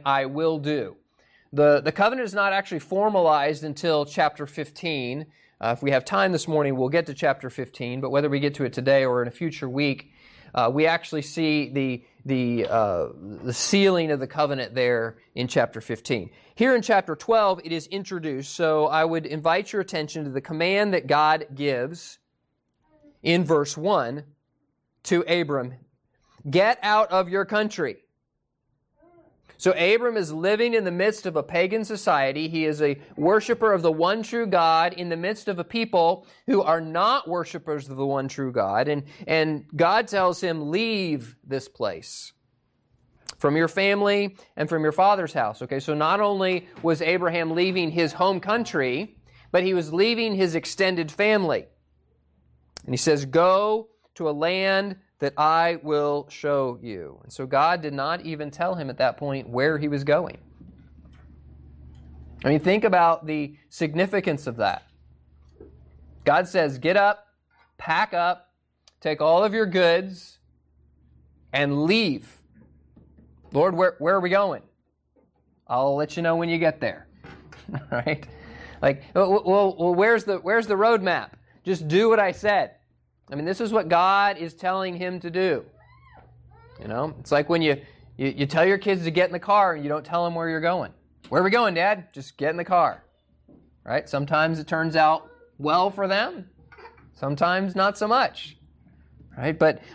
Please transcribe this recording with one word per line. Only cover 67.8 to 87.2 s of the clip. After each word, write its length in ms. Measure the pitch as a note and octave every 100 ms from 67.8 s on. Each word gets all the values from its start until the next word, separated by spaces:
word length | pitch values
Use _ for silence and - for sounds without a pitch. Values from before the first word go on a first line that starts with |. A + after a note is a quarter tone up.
| - E3 G#3+
up, 400 | F3 F3 F3+ _ _ _ _ _ _
take 220 | D#3 D3+
all 220 | D3+ E3+
of 100 | G#3+
your 120 | A3 G#3
goods, 720 | F#3 F3 E3+ F#3+ F#3 - _ _ _ _ _ _ _ _ _ _ _ _
and 320 | C3+ C#3+ C#3+
leave." 580 | D#3 A3 G#3 A#2+ - - _ _ - _ _ _ _ _ _ _ _
"Lord, 220 | C#3 F3+
where, 200 | F3 F3+ -
where 180 | D#3 F#3+
are 40 |
we 100 | F3+
going?" 320 | F#3+ G3+ C#3 - _ _ _ _ _ _ _ _ _ -
"I'll 300 | B2 C#3 C#3
let 200 | D3+ -
you 60 |
know 140 | E3+ E3
when 140 | E3+
you 80 | E3
get 220 | E3 D3+
there." 260 | A#2 - - _ - - - -
<laughs> 340 | - B2+ -
Right? 360 | A#2+ C3+ D3 - - - - - -
Like, 220 | C#3 C#3 -
"Well, 280 | F3+ F#3+ G3+
well, 320 | F3+ G3 G3 D#3+
well, 160 | F3
where's 300 | F3 G#3+ A3+
the, 120 | G3+ F#3
where's 300 | E3+ A3+ G#3+
the 100 | G3
roadmap?" 540 | A3 A3+ F#3 D3+ G#2 - _ _
"Just 260 | - F3+ D#3
do 220 | F3 A3
what 80 | A3
I 140 | G3
said." 400 | - G#3 G3 B2+ - _ _ _ _ _
I 60 | C#3
mean, 80 |
this 160 | D#3+ F#3+
is 120 | A3+
what 160 | A3+ E3
God 480 | E3+ F#3 G3 G3+ F3+
is 180 | E3
telling 420 | D#3 F3+ F#3+ F#3+ F3
him 240 | F3+ F3+
to 100 | F3
do. 340 | F3 F#3 C3+ - _ _ _ - - - - - - - -
You 80 | G#2+
know, 260 | A2+ D#3 D3